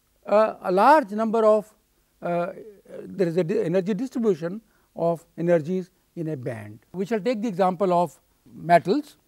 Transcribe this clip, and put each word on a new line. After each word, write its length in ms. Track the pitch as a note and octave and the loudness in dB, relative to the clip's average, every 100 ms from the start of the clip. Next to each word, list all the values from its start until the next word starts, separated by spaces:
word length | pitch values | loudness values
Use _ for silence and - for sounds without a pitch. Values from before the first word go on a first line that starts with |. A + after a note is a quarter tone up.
| _ _ - | _ _ 0
uh, 280 | G#3 G#3+ - | 2 2 -2
a 100 | F#3+ | -2
large 400 | F#3 A#3+ D#4 G3+ | 4 6 6 4
number 340 | G#3+ A3+ A3+ A3 | -4 -2 2 4
of, 280 | G#3+ - _ _ _ _ _ | 4 0 _ _ _ _ _
uh, 300 | F3 F3 F3 - G#3+ G3 - - | -6 -4 -4 -8 -18 -20 -20 -18
there 240 | - F#3 E3+ | -12 -4 -2
is 100 | E3 | 0
a 60 | E3 | -2
di-, 160 | A3 | -2
energy 320 | F3 F#3 F#3 | 0 -2 -2
distribution 680 | G3 C4 C4 A3+ D#3 E3 G#3+ - _ _ - | -4 -4 -2 0 0 -6 -10 -16 _ _ -4
of 280 | E3+ E3 - - | -2 -2 -8 -4
energies 540 | E3+ E3+ D3 F#3 E3+ _ _ - | 2 2 0 -6 -6 _ _ -10
in 100 | D#3 | -8
a 100 | D3 | -8
band. 420 | C3 A2+ G#2+ A2 _ | -8 -10 -14 -20 _
We 140 | F3 G3 | -10 -4
shall 160 | A3 | -2
take 200 | G#3 A3+ | -2 -2
the 60 | A#3 | -4
example 460 | F3 F#3+ F3 F#3+ | 0 0 2 2
of 260 | F3 F3 - _ _ _ | 2 0 -6 _ _ _
metals, 680 | C3 D#3 E3+ E3+ C#4+ - _ | -12 4 4 4 -2 -4 _